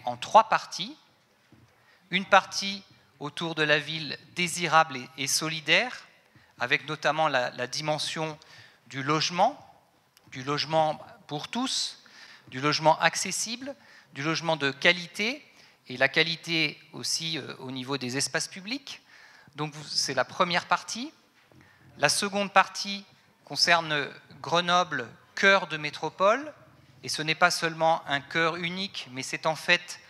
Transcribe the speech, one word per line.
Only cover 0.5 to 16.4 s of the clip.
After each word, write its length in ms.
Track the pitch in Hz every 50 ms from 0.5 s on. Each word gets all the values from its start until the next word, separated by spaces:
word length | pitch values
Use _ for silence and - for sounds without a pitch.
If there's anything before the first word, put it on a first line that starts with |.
| - - - - - - 170 226 311 - _ _ _ _ _ _ _ _ _ _ - - _ _ _ _ _ _ _ _ _ -
Une 140 | 175 185 196
partie 580 | - - 190 - - - - 196 196 196 202 - _ _ _ _ _ _ -
autour 360 | 143 147 - - 170 165 165
de 80 | 156 156
la 160 | 151 147 151
ville 400 | 143 143 160 160 156 135 139 - - - -
désirable 600 | - 180 170 151 170 175 160 147 160 160 156 135 127
et, 120 | 127 123 - -
et 100 | 139 135
solidaire, 760 | - - 160 156 160 160 147 147 165 185 226 254 - - - - _ _ _ _ _ - _ _ _ -
avec 280 | 123 123 143 143 131 139
notamment 420 | 156 151 - 156 147 156 160 151
la, 200 | 139 127 123 -
la 140 | - 123 123
dimension 720 | 123 - 143 151 151 151 143 - - - 165 156 160 151 151 - - - - - - _ _ _ -
du 140 | 120 135
logement, 560 | 131 143 151 156 156 - 175 175 196 247 294 - - - - _ _ _ _ _ _ _ _ _ _ -
du 140 | - 135 127
logement 600 | 139 147 143 135 143 160 160 156 151 147 147 - - - - _
pour 220 | - 147 151 147 -
tous, 560 | - 233 262 254 - - - - - - - - - - - - - - - -
du 100 | 127 131
logement 400 | 135 151 143 147 156 156 160 -
accessible, 720 | 170 165 - - - 196 180 - - 214 233 240 262 269 269 - _ - - - - _ -
du 80 | 135
logement 360 | 139 160 160 143 156 165 160 151
de 120 | 143 139
qualité, 720 | 131 - - 180 175 180 175 165 - - 208 226 269 302 - _ _ - - - _ _ _ -
et 80 | 127
la 140 | 123 135 135
qualité 680 | - 165 160 165 165 156